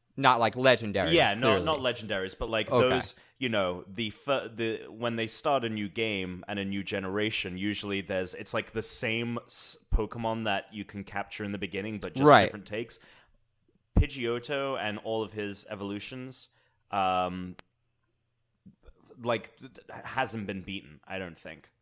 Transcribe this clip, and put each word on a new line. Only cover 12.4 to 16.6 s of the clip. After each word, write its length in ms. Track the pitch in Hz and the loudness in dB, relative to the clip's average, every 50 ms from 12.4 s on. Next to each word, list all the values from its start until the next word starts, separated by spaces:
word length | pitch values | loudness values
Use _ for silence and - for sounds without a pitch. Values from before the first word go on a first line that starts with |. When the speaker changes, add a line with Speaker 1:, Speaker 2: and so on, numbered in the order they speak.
| 95 | 10
Speaker 2:
different 220 | - - 104 95 | 6 0 -6 -12
takes. 340 | - 104 107 - - - - - - - - - _ _ _ _ _ _ _ _ _ _ _ _ _ - | -8 -8 -8 -8 -8 -12 -20 -20 -20 -20 -20 -20 _ _ _ _ _ _ _ _ _ _ _ _ _ 4
Pidgeotto 800 | - 147 139 131 135 120 117 120 120 120 - 147 139 139 139 131 117 | 4 4 4 2 -2 -2 0 0 -2 -2 -2 -2 -2 -2 -2 -2 -2
and 180 | 101 107 104 104 - | -2 -4 -4 -6 -4
all 180 | 110 113 110 110 | -4 -2 -2 -2
of 80 | 98 | -4
his 340 | 101 107 104 101 98 - - - | -4 -6 -6 -6 -6 -10 -10 -10
evolutions, 800 | 110 95 101 98 101 104 - - 131 127 127 131 127 - - - _ _ | -8 -6 -6 -4 -6 -6 -8 -10 -12 -12 -12 -12 -14 -18 -20 -20 _ _